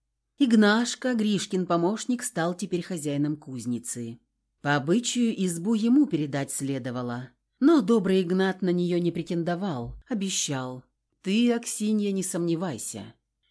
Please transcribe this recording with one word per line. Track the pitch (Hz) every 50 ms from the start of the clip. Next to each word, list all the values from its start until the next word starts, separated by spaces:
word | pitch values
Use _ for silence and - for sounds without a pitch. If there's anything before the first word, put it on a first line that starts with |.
| _ _ _ _ _ _ _ -
Игнашка, | 277 240 226 220 214 202 208 226 240 233 - - - 254 254
Гришкин | 220 208 214 208 175 - - 190 185 180
помощник, | 165 175 170 170 180 220 214 - - 247 240 -
стал | - - 180 165 170 180
теперь | 175 208 175 180 175 170
хозяином | - 185 160 143 147 143 143 147 147 151
кузницы. | 147 - - 131 123 110 123 120 113 117 - - 120 117 117 117 - _ _ _ _ _ _ _ _ -
По | 143 147
обычаю | 147 131 151 180 240 240 - - 240 240 226 - - 190
избу | 180 170 165 170 214 233
ему | 208 214 233 247 294 294
передать | 285 175 147 151 143 135 139 139 135
следовало, | - - 139 135 139 131 120 131 123 123 123 120 120 123 127 - _ _ _ _ _ -
но | 247 294 339 294 196
добрый | 180 233 220 175 190 190 190 185
Игнат | 165 185 185 190 190 185 190 196
на | 180
нее | 175 175 175 170 180 175
не | 175 170 165
претендовал, | 170 156 - 180 170 165 175 175 170 202 196 156 123 117 120 - - - -
обещал: | 247 202 196 190 185 - - - 139 131 127 127 127 131 - _ _ _ _ _ _ _
«Ты, | - 190 196 226 240 240 233
Аксинья, | 233 240 - - - 214 214 214 214 208 202
не | 196 190 180
сомневайся, | - - 175 170 170 165 160 190 180 131 101 - - - 104 104 113 - _ _ _ _ _ _ _